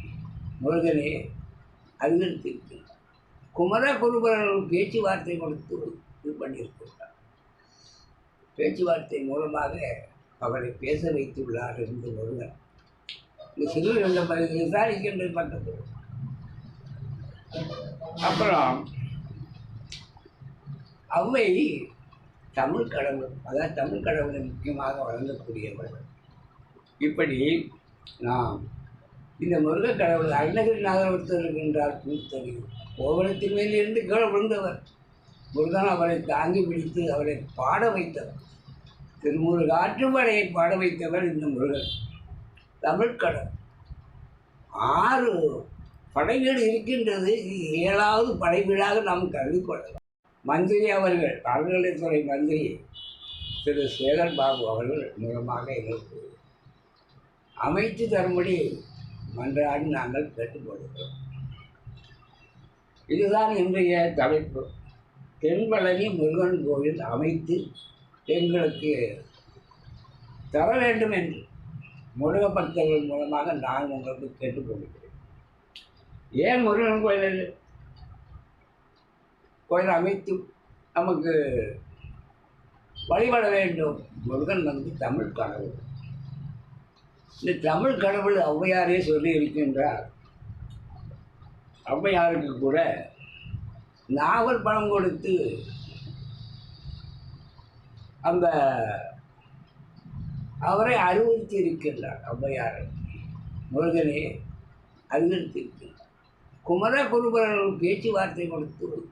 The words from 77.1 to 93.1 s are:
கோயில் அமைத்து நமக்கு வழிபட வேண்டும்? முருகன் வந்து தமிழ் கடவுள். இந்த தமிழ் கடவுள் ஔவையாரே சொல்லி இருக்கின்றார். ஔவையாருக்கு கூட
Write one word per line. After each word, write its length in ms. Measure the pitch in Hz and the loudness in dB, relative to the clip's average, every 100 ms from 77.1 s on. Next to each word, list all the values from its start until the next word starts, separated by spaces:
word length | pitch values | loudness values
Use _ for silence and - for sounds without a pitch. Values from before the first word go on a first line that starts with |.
| 196 190 190 180 - - - - - - - - - - _ _ _ _ _ _ _ _ _ _ _ - | 4 2 0 -4 -10 -20 -20 -20 -20 -20 -20 -20 -20 -20 _ _ _ _ _ _ _ _ _ _ _ -2
கோயில் 220 | 175 190 170 | 2 4 2
அமைத்து 380 | 185 196 - 185 - - _ - _ | 2 -2 -2 -6 -6 -20 _ -20 _
நமக்கு 400 | 170 180 160 165 160 139 123 107 - - - - - - _ _ _ _ _ _ | 0 2 2 2 2 2 0 -2 -6 -16 -18 -18 -18 -20 _ _ _ _ _ _
வழிபட 500 | - - 175 240 240 208 | -12 0 2 4 4 4
வேண்டும்? 480 | 196 185 165 151 147 - - | 4 2 2 -2 -2 -10 -10
முருகன் 400 | 120 131 151 190 151 | -4 -2 0 0 0
வந்து 200 | 139 135 - | -2 -6 -6
தமிழ் 380 | 127 131 104 - | -4 -2 -2 -4
கடவுள். 380 | 104 - 101 - - - - - - - - - - - - _ - _ - | -4 -4 -8 -10 -12 -14 -12 -14 -12 -12 -12 -14 -18 -20 -20 _ -20 _ -20
இந்த 200 | - 180 175 | -6 -2 0
தமிழ் 380 | 151 160 262 247 | 2 4 4 4
கடவுள் 360 | 196 202 196 196 | 2 2 4 4
ஔவையாரே 540 | 156 151 185 185 175 180 156 | 4 4 4 4 4 4 4
சொல்லி 220 | 151 160 160 | 4 4 4
இருக்கின்றார். 640 | 147 151 139 135 143 - - - - - - - - - - - - - - - - - - - 120 | 2 2 2 2 2 0 -6 -16 -20 -20 -18 -14 -16 -16 -18 -16 -16 -18 -20 -20 -20 -20 -20 -16 -4
ஔவையாருக்கு 640 | 143 196 185 170 170 143 127 | 0 2 4 4 2 -2 -2
கூட 200 | 135 151 170 - - | 2 4 2 0 -8